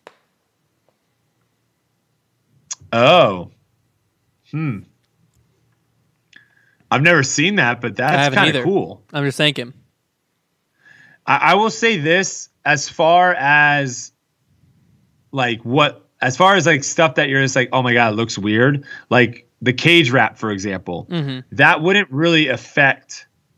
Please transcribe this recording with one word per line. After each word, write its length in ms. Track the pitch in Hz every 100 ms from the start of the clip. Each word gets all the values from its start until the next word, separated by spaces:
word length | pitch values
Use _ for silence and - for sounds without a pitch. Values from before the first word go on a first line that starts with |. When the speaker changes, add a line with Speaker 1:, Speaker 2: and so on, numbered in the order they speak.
| - _ _ _ _ _ _ _ _ _ _ _ _ _ _ _ _ _ _ _ _ _ _ _ _ _ _ - -
Speaker 1:
Oh. 580 | 117 127 175 127 92 85 _ _ _ _ _ _ _ _ _ _
Hmm. 280 | 151 156 104 87 _ _ _ _ _ _ _ _ _ _ _ _ _ _ _ _ _ _ _ _
I've 100 | 123
never 220 | 156 170
seen 320 | 131 - 165 202
that, 260 | 123 120
but 100 | 120
Speaker 2:
I 20 |
Speaker 1:
that's 240 | 104 131 143
Speaker 2:
haven't 220 | 143 135
Speaker 1:
kinda 200 | 190 147
Speaker 2:
either. 40 |
Speaker 1:
cool. 400 | 127 196 90 - _
Speaker 2:
I'm 120 | 151 139
just 120 | 131
thinking. 360 | 151 143 120 - _ _ _ _ _ _ _ _ _ _ _ - - _ -
Speaker 1:
I, 120 | 139
I 160 | 147 185
will 160 | 220
say 260 | 220 226 208
this, 520 | 147 175 185 - - _ 139
as 220 | 147 -
far 440 | - 160 175 180
as, 800 | 175 135 147 147 143 135 123 - _ _ _ _ _ _ _ _ _ _ _ _
like, 300 | 139 123 117
what, 440 | 117 135 147 - _ _
as 160 | 131 131
far 180 | 185 196
as, 100 | 165
like, 180 | 151
stuff 320 | - - 160 160
that 140 | 147
you're 120 | 135
just 140 | 135 135
like, 140 | 120
"Oh 80 | 131
my 120 | 127
God, 200 | 120 117
it 20 | 104
looks 220 | 113 -
weird." 480 | 101 107 127 143 - - -
Like, 380 | 123 117 - _ _
the 120 | 117
cage 380 | 127 160 170 139
wrap, 260 | 127 107 -
for 140 | 110
example, 560 | 101 101 92 90 87 92
Speaker 2:
Mm-hmm. 300 | 175 139 131 - 104
Speaker 1:
that 260 | 151 165
wouldn't 280 | 160 196 196
really 360 | 135 165 165 151
affect 800 | 120 - - 139 131 _ - - _ _